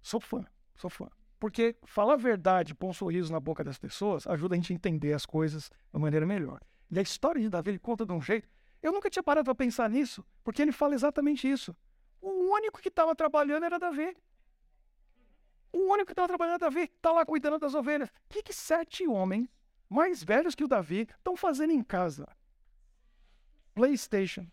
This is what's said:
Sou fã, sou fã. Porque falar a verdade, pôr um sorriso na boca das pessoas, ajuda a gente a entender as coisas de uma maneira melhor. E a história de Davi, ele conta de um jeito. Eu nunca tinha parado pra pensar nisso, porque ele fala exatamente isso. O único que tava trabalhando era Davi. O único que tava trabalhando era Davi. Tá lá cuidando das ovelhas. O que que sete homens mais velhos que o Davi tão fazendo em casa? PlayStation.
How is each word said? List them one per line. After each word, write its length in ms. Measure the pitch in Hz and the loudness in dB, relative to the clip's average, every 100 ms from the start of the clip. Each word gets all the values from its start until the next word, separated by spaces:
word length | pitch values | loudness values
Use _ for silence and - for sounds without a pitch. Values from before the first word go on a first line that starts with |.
Sou 180 | - 240 | -4 -6
fã, 240 | - - 190 _ _ | -4 -10 -10 _ _
sou 160 | - 185 | -14 -14
fã. 180 | - - _ _ _ | -12 -16 _ _ _
Porque 380 | 220 - 233 233 | -8 0 0 0
falar 300 | - - 208 | -6 0 4
a 20 | 285 | 4
verdade, 580 | 240 208 175 185 175 | 4 2 4 4 2
pôr 140 | 151 185 | -4 -8
um 40 | |
sorriso 380 | 180 190 170 165 | -4 -2 -2 -2
na 80 | 160 | -4
boca 240 | 143 156 | -4 -4
das 160 | 143 135 | -6 -8
pessoas, 480 | - - 202 170 - | -12 -4 -2 -2 -2
ajuda 280 | 160 175 | -2 0
a 20 | 180 | 0
gente 160 | 170 | 0
a 20 | |
entender 380 | 175 196 156 147 | -2 -2 0 0
as 140 | 147 - | -2 -2
coisas 380 | 160 160 151 - | 0 0 -2 -12
de 80 | - _ | -20 _
uma 80 | 151 | -2
maneira 240 | 151 151 | 0 2
melhor. 360 | 160 202 151 - - _ _ | 2 -2 -4 -8 -18 _ _
E 80 | 175 | -2
a 40 | |
história 380 | 196 - 277 330 | -2 0 0 2
de 100 | 220 | 0
Davi, 200 | 175 180 | -2 -2
ele 80 | 196 | -4
conta 280 | - 226 220 | -4 -4 -2
de 60 | |
um 100 | 175 | -4
jeito. 260 | 135 220 - _ _ _ | 0 -2 -2 _ _ _
Eu 100 | 302 | -2
nunca 180 | 392 403 | -2 -2
tinha 120 | 370 | -2
parado 220 | 339 294 | 2 2
pra 100 | 262 | 2
pensar 360 | 254 254 226 226 | 0 0 0 0
nisso, 340 | 240 277 - - _ | 2 -2 -4 -18 _
porque 200 | - 214 | -10 0
ele 100 | 302 | 0
fala 220 | 254 294 | 2 0
exatamente 560 | 285 277 294 285 294 262 | 2 0 2 0 2 0
isso. 260 | 277 - 170 _ _ _ _ | -2 -4 -16 _ _ _ _
O 340 | 381 381 359 | -6 0 2
único 260 | 415 440 - | 2 0 -6
que 100 | 392 | -6
tava 240 | - 330 | 2 2
trabalhando 500 | 320 320 302 285 294 | 4 2 2 2 2
era 140 | 339 349 | 0 -2
Davi. 380 | 349 285 320 359 _ _ _ _ _ _ _ _ _ _ _ _ _ _ _ | -4 -4 -6 -6 _ _ _ _ _ _ _ _ _ _ _ _ _ _ _
O 200 | 339 381 | -2 2
único 160 | 403 392 | 2 2
que 60 | |
tava 140 | - 359 | 0 -2
trabalhando 340 | 359 339 349 | 0 0 0
era 80 | 339 | 0
Davi. 180 | 277 339 _ | 0 -4 _
Tá 100 | 330 | 2
lá 120 | 330 | 4
cuidando 340 | 320 302 294 302 | 2 0 0 -2
das 160 | 294 | -2
ovelhas. 340 | 285 254 294 254 | -2 0 -2 -2
O 40 | _ _ | _ _
que 120 | 415 | -10
que 100 | 427 | -8
sete 540 | 381 - 320 330 - 359 | -12 -2 -2 -2 -4 -2
homens 420 | 214 185 196 254 _ _ _ _ | 0 0 -2 -4 _ _ _ _
mais 340 | 220 349 349 | 2 2 0
velhos 320 | 160 220 339 | 2 2 2
que 100 | - | -2
o 40 | 285 | 0
Davi 380 | 247 156 185 220 - | 0 0 -4 -4 -6
tão 140 | - 359 | -6 -2
fazendo 360 | 381 269 311 | 0 2 2
em 100 | 311 | 2
casa? 440 | - 190 180 143 143 - _ _ _ _ _ _ _ _ _ _ _ _ _ | 0 -2 -2 -4 -14 -18 _ _ _ _ _ _ _ _ _ _ _ _ _
PlayStation. 720 | - 254 277 - 202 190 - 170 | 2 4 4 0 -2 -2 -4 -14